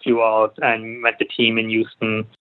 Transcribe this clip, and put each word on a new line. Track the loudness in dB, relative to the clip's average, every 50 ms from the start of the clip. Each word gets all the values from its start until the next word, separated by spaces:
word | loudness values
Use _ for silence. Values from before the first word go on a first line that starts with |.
| -2
flew | 0 2 2 2
out | 2 4 4 2 2 0 -2 0
and | 0 0 -2 -4 -8 -8 -6 -6
met | -4 -4 -4
the | -6
team | -4 -2 0 2 2 2 0
in | 0 0
Houston, | 0 -2 -2 -2 -4 -6 -4 -2 -2 -4 -4 -8 _ _